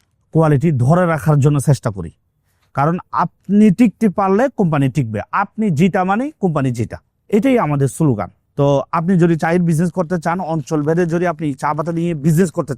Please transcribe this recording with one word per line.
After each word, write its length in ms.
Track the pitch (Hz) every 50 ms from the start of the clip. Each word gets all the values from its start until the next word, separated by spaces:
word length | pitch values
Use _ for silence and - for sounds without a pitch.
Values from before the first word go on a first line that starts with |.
| _ _ _ _ _ _ -
কোয়ালিটি 340 | 156 160 156 151 127 151 175 151 120 120
ধরে 200 | 127 175 175 185 170
রাখার 240 | 165 151 - 160 151 143 131
জন্য 140 | 151 147 143 127 160
চেষ্টা 220 | 135 - - 120 98
করি, 160 | 98 85 82 - _ _ _ _ _ _ _ _ _ _ _ -
কারণ 220 | 131 139 156 170 180 - _ - -
আপনি 440 | 180 - _ _ _ - 196 202 214 214 175 -
টিকতে 280 | 247 208 - - 226 208 170 -
পারলে 260 | 196 190 190 208 262 285 - -
কোম্পানি 280 | 202 160 156 143 139 131 -
টিকবে। 220 | 156 127 110 107 101 - - - 180
আপনি 240 | 202 - _ - 220 214 156 131
জিতা 220 | 190 190 - 190 185
মানে 200 | 190 196 214 262 302 - -
কোম্পানি 280 | - 180 147 151 131 135 120 113
জিতা, 200 | 110 - - - _ _ _ _ _ -
এটাই 260 | - 220 196 269 262 233 180
আমাদের 220 | 151 147 139 139 131 -
স্লোগান। 340 | - 165 143 117 101 95 90 _ _ _ _ _ -
তো 80 | 143 143 143 135 - - - 170
আপনি 140 | 160 180 202 165
যদি 120 | 170 170 170 151
চায়ের 200 | - 160 170 180 175 170
বিজনেস 220 | 165 147 180 175 - 185
করতে 180 | 175 151 185 170 -
চান, 140 | 175 170 190 185 151
অঞ্চল 280 | 165 160 - - 165 151 147
ভেদে 180 | 151 165 170 180 165 165
যদি 100 | 175 170 175
আপনি 140 | 160 151 165 147 135 -
চা 80 | - 143 151
পাতা 160 | 147 156 170 170 165
নিয়ে 140 | 170 175 170 143 131
বিজনেস 260 | 165 151 160 196 156 - 175
করতে 160 | 147 120 131